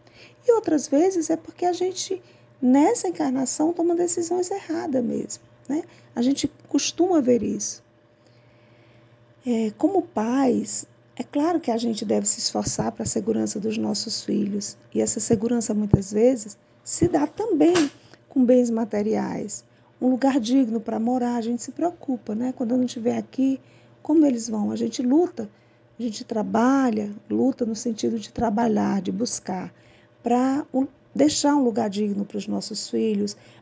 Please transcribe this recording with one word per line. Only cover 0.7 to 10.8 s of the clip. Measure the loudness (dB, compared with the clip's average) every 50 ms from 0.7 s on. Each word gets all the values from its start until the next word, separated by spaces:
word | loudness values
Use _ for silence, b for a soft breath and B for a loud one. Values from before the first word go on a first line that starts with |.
| 0 0 0 2
vezes | 2 4 4 4 2 0 0 0
é | -2
porque | -4 -4 -12 -8 -2 -2
a | -2
gente, | 0 0 -2 -4 -4 -6 -6 -6 -8 -8 b b b b b b b 0
nessa | 2 4 6 6 6 4 4 2 -2 -4
encarnação, | -2 -2 -2 -2 0 -2 -2 -4 -2 0 0 0 0
toma | 2 0 2 2
decisões | 2 0 0 -2 -2 -2 -2 0 -2 -2 -2
erradas | -4 -8 -6 -6 -6 -4 -4 -2 -2 -2 -2
mesmo, | -2 -4 -4 -6 -8 -12 -16 -18 -20 -20 _ -8 -6
né? | -4 -4 -4 B B B B B B
A | 0
gente | 0 0 0 0 -2 -6 -6 -8 -14
costuma | -2 -2 -2 -2 -2 0 0 2 4 4 2
ver | 4 4 2 2
isso. | 2 -2 -4 -6 -6 -8 -10 -12 _ _ _ _ _ _ _ _ b b b b b b b b b b b b b b b b b b b b b _ _ _ -2
É, | 0 0 0 0 -2 -2
como | 0 0 2 2 2
pais, | 0 0 -4 -2 -2 0 2 2 2 2 2 0 -2 -4 -8 -10